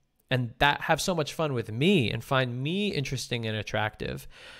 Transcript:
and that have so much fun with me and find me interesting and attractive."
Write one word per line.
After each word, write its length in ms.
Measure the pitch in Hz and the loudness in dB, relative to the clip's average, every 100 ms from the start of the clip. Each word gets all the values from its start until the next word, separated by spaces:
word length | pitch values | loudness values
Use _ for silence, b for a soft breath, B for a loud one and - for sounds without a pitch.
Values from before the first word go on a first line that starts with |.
| _ _ _ | _ _ _
and 240 | 127 120 - | -2 -2 2
that 220 | 143 - | 2 2
have 160 | - 156 | 0 0
so 160 | - | 2
much 200 | 175 143 | 0 -2
fun 180 | - 156 | -2 -2
with 180 | 127 107 | -2 -4
me 400 | 110 165 196 107 | 2 4 6 4
and 140 | 120 | -2
find 380 | - 131 127 123 | 0 0 0 -2
me 260 | 139 185 208 | -2 -2 0
interesting 580 | - 131 131 - 120 113 | -2 -2 -4 -4 -4 -2
and 100 | 107 | -4
attractive." 720 | - 107 107 - - - - B B B | -2 -2 -2 -2 -6 -6 -10 B B B